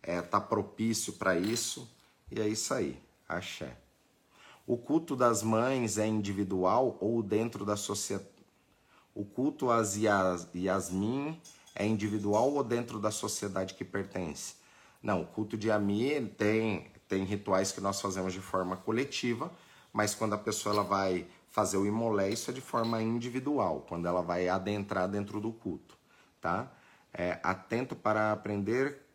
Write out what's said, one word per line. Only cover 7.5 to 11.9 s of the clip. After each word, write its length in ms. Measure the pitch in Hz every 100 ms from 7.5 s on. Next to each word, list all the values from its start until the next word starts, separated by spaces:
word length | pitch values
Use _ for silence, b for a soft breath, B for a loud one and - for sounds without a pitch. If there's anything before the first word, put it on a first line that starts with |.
| 113
da 120 | 104 101
socie-, 440 | - 101 - 98 - - - _ _ b b b b
o 100 | -
culto 460 | 101 - 139 147 127
às 260 | 117 107 101
Yas-, 520 | 107 101 92 87 85
Yasmin 840 | 90 92 95 90 95 104 131 147 165 B B B
é 140 | -
individual 680 | 104